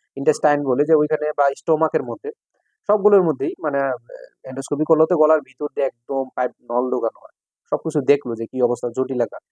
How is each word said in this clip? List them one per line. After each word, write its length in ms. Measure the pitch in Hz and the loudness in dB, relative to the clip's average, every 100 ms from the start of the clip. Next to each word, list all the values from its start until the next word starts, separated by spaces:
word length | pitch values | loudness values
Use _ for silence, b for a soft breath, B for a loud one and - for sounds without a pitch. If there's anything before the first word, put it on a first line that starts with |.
| _ - | _ -4
ইন্টেস্টাইন 440 | 139 147 151 147 | -2 2 2 0
বলে 180 | 139 127 | 0 0
যে 100 | 151 | 2
ওইখানে 320 | 156 151 151 151 147 | 2 2 -2 -4 0
বা 80 | 143 139 | 0 -2
স্টোমাকের 460 | - 156 156 151 | -2 0 0 -2
মধ্যে, 280 | 123 113 143 - _ _ _ _ - | -6 -10 -12 -14 _ _ _ _ -2
সবগুলোর 340 | 208 196 202 | 2 6 6
মধ্যেই 300 | 175 127 147 202 | 4 0 -4 -4
মানে, 200 | 156 139 | -4 -2
আহ, 160 | 135 123 120 - - _ | -2 -4 _ -18 -18 _
এন্ডোস্কোপি 400 | 131 135 - 143 | -12 -10 -6 -4
করলে 200 | 151 156 160 | 2 4 4
তো 80 | 165 | 4
গলার 240 | 156 156 | 4 4
ভিতর 260 | 135 - 147 | 0 -10 -8
দিয়ে 200 | - 135 | -4 -4
একদম 380 | _ - 135 131 | _ -8 -6 -4
পাইপ 180 | - 127 _ | -4 -4 _
নল 200 | 120 120 127 | -4 -2 -2
ঢোকানো 280 | 123 113 - | -2 -4 -6
হয়, 160 | - _ _ _ - | -20 _ _ _ -6
সবকিছু 260 | 151 165 151 | -6 -2 -2
দেখলো 320 | 131 143 123 | 2 2 0
যে 100 | 113 113 | -6 -6
কি 100 | 127 | -2
অবস্থা, 260 | 120 120 120 | 0 0 -4
জটিল 320 | 117 131 123 | -4 -4 -2
আকার। 220 | 113 - _ | -4 -6 _